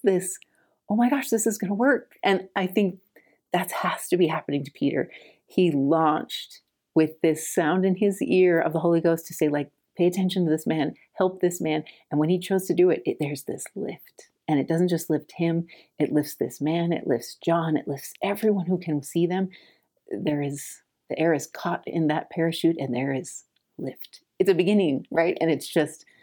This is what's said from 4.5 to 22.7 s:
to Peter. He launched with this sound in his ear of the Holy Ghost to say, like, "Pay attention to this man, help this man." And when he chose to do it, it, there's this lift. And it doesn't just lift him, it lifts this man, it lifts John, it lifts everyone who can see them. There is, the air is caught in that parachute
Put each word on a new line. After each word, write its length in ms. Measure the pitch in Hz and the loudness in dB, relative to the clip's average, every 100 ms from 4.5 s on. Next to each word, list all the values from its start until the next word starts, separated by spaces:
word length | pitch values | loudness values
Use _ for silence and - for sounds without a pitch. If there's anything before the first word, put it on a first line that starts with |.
| 143 | -6
to 80 | 139 | -6
Peter. 380 | - 143 - - - - _ _ | -4 -2 -2 -4 -10 -20 _ _
He 240 | - 180 | 2 2
launched 880 | 143 139 160 156 156 - - - - _ _ _ | 2 2 4 2 0 -4 -12 -14 -20 _ _ _
with 280 | 160 156 - | 0 0 2
this 300 | 165 156 - | 0 0 -2
sound 340 | - 156 185 190 | 0 2 2 2
in 100 | 185 | 2
his 260 | 202 190 | 0 0
ear 380 | - 185 185 165 | 2 4 6 4
of 140 | 160 | 2
the 60 | 156 | 0
Holy 220 | 170 170 | 2 2
Ghost 240 | 165 165 - | 2 0 -4
to 60 | |
say, 160 | - 151 | -2 0
like, 220 | 143 143 _ _ - | 0 -4 _ _ 0
"Pay 80 | 175 | 2
attention 400 | 180 185 185 165 | 2 0 0 2
to 60 | |
this 160 | 156 - | 0 0
man, 260 | 160 147 - _ | -2 -2 -6 _
help 280 | - 185 185 | -2 -2 0
this 180 | 180 175 | -2 -2
man." 240 | 160 156 151 - _ | -2 -4 -6 -16 _
And 80 | 147 | 0
when 100 | 156 | 2
he 80 | 180 | 0
chose 300 | 180 190 185 | 0 -2 0
to 80 | 170 | 2
do 160 | 180 | 4
it, 100 | 170 - | 2 -2
it, 100 | - | -4
there's 240 | 147 147 | -4 -6
this 220 | - - - | -8 -10 -12
lift. 560 | 196 165 170 - - - _ - | -10 -10 -12 -18 -20 -20 _ -2
And 140 | 147 | 0
it 80 | 135 | 2
doesn't 220 | 165 180 | 0 2
just 200 | 170 - | 0 0
lift 220 | 151 - - | -4 -4 -2
him, 300 | 170 165 170 - _ - | 0 0 -4 -14 _ -4
it 140 | 147 | 0
lifts 240 | 151 147 - | 0 -2 -4
this 240 | 131 - | -6 -4
man, 320 | 147 170 170 | -2 -2 -2
it 160 | 170 - | -2 -2
lifts 300 | 120 - - | -2 -4 -6
John, 340 | - 170 160 147 | -2 0 0 -2
it 100 | - | -4
lifts 260 | 139 - - | -8 -10 -6
everyone 440 | 196 202 220 202 170 | -4 0 0 0 0
who 120 | 180 | -2
can 240 | 175 147 | -2 -6
see 240 | 139 170 170 | -2 -2 0
them. 220 | 185 190 - - _ _ _ - | 0 -4 -6 -20 _ _ _ -12
There 320 | 101 151 147 | -6 -4 -2
is, 400 | 143 139 - - _ _ - | -4 -6 -12 -18 _ _ -10
the 80 | - | -2
air 160 | 165 | 0
is 140 | 151 - | 0 -4
caught 340 | - 175 - - | -8 -6 -6 -4
in 200 | 170 156 | -2 0
that 220 | 151 - | -2 -4
parachute 460 | - 165 160 165 | -2 -2 2 0